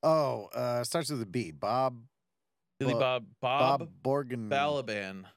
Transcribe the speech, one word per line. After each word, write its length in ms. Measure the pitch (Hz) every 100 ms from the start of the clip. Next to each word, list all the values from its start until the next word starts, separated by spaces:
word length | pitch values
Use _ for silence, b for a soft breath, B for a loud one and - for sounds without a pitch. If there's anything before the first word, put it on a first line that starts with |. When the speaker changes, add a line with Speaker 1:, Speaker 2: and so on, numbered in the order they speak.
Speaker 1:
Oh, 440 | 151 160 139 117 101
uh, 300 | 117 123 120
starts 260 | 120 165 143
with 100 | 143
a 40 | 107
B. 260 | 90 92
Bob 500 | 76 104 123 131 123 117 _ _ _ _ _ _ _
Speaker 2:
Billy 140 | 135
Speaker 1:
Bo-, 40 | 117
Speaker 2:
Bob, 260 | 131 127 107 -
Bob 380 | 127 135 135 139
Speaker 1:
Bob 120 | 165 -
Borgen. 460 | 127 139 131 123 107
Speaker 2:
Balaban. 760 | 139 143 143 120 104 95 95 92